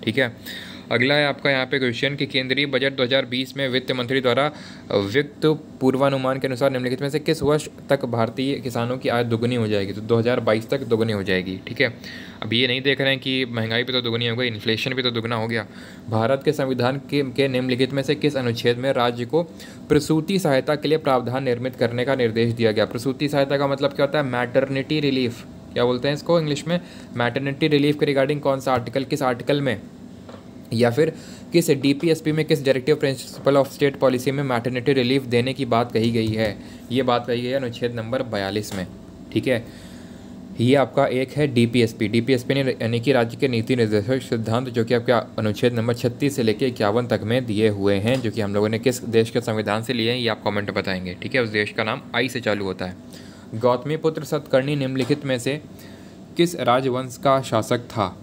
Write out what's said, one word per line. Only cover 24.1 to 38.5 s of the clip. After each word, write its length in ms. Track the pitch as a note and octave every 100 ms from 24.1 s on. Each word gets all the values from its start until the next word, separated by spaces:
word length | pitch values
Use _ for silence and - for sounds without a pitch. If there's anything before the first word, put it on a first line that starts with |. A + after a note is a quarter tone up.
| D#3
है? 60 |
मैटरनिटी 760 | C#3 B2 A#2+ C3 C3+ C3+ B2+ D3+
रिलीफ, 440 | C#3+ C3 B2 A#2 - - -
क्या 120 | -
बोलते 240 | B2 B2 C#3
हैं 60 |
इसको 260 | C#3+ - E3+
इंग्लिश 260 | D3+ C#3+ D#3+
में? 120 | F3 - - - A#2+
Maternity 520 | A#2+ A#2+ C#3 C#3 D#3+
relief 280 | D3 D3 D3
के 60 | D3
regarding 340 | C#3 C3+ D3
कौन 200 | D3 C3+
सा 120 | C3
article, 320 | B2 A#2+ C3+
किस 180 | B2+ D3
article 380 | C3 A#2+ B2 C#3+
में 200 | C#3 G2 - - - - - - - - -
या 180 | A2+ A#2
फिर 220 | A#2 D#3+ D#3 - - -
किस 180 | E3+ E3
डीपीएसपी 640 | C3 C3+ C#3 E3 D#3+ D#3
में, 120 | D#3
किस 200 | D3+ D3+
Directive 400 | C3+ C3+ B2+ D3+
Principle 600 | C#3+ B2+ - - C#3 C#3
of 140 | C3+ -
State 200 | C#3+ C3+
Policy 320 | C3+ B2+ C3+
में 120 | C3+
maternity 500 | C#3 A#2+ B2 B2 B2
relief 300 | C3+ B2 C3+
देने 300 | B2 A#2+ B2+
की 120 | C3
बात 280 | B2 A#2 A#2+
कही 180 | A2+ A#2
गई 180 | A#2 A2
है? 300 | G#2+ A2 G2 - - -
ये 100 | B2
बात 240 | B2+ A#2+ B2
कही 160 | A#2+
गई 60 | B2
है 60 |
अनुच्छेद 400 | C3+ B2+ A#2 A#2+
नंबर 280 | A#2+ A2+ C3
बयालीस 520 | B2 G#2 G2